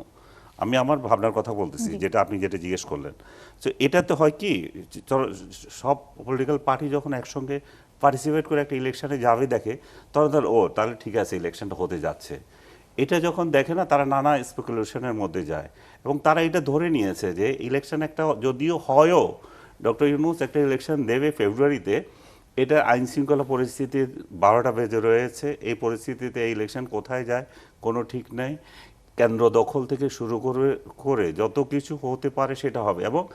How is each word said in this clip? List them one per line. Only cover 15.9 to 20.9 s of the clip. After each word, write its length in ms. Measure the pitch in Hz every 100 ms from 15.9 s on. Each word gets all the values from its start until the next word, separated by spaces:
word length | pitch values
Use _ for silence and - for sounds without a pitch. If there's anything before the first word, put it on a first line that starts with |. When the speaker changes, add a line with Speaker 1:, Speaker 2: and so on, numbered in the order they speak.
| - 123
Speaker 1:
এবং 140 | 143
তারা 180 | 156 160
এটা 180 | 165 170
ধরে 300 | 143 143 170
নিয়েছে 440 | 151 98 87 98
যে 240 | 85 110 135
ইলেকশন 420 | 120 135 - 156
একটা 340 | 156 156 156 110
যদিও 360 | 127 127 156 170
হয়ও, 580 | - 135 160 175 95 - - - - -
ডক্টর 220 | 117 113 143
ইউনূস 360 | 143 160 170
একটা 180 | 131 151
ইলেকশন 440 | 139 131 -